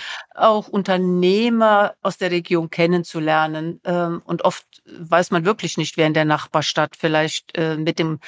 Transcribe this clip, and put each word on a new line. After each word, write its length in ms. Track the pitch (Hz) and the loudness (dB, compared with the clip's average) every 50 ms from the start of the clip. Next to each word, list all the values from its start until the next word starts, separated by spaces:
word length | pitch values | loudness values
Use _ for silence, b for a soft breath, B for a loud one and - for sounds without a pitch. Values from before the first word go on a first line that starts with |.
| B B B B B B - | B B B B B B -2
auch 320 | - - 220 214 214 208 - | 2 4 4 4 2 -2 -4
Unternehmer 1300 | - 202 180 196 185 180 185 180 180 180 180 180 196 214 233 240 233 226 220 214 208 202 208 - - _ - | -4 -2 0 0 0 0 2 2 2 2 4 4 4 4 2 2 2 4 4 4 6 4 4 2 -2 _ -6
aus 140 | 196 - - | -6 -4 -2
der 120 | 196 175 | -4 -2
Region 400 | 175 175 170 - 180 170 165 160 | -2 -2 -2 0 -2 -2 -2 -2
kennenzulernen. 1120 | - 175 170 170 180 175 170 - - 165 156 156 156 156 156 156 156 156 160 170 170 - - | -2 0 2 2 2 2 0 -2 -6 -4 0 0 2 2 2 0 -2 -6 -8 -8 -10 -8 -6
Ähm, 380 | 185 175 175 175 165 170 170 - | -4 -2 -2 -2 -2 -4 -6 -6
und 180 | - 170 160 - | -6 -6 -2 -2
oft 400 | 185 - - - _ _ - _ | -2 -2 -4 -12 _ _ -20 _
weiß 460 | - - - 170 160 170 170 180 - | -20 -20 -14 -4 0 2 2 2 2
man 120 | 196 170 160 | 0 0 0
wirklich 340 | 196 220 - - 160 - - | 0 -2 -2 -4 -6 -4 -4
nicht, 200 | 156 - - 165 | -6 -4 0 0
wer 80 | 160 | 0
in 80 | 156 151 | 2 2
der 120 | 160 156 | 2 2
Nachbarstadt 680 | 151 151 - - - - 156 143 - - 165 151 - - | 2 0 -2 -2 -2 -2 -2 -2 -2 -2 -2 -2 -2 -4
vielleicht, 640 | - - 160 156 156 156 156 - - - - - 175 | -4 -2 0 0 0 0 0 -4 -8 -12 -8 -4 -2
äh, 200 | 160 160 160 156 | -2 -2 -2 -2
mit 200 | 156 165 160 - | -2 -4 -2 -2
dem, 220 | 165 160 156 151 B | -2 -4 -4 -8 B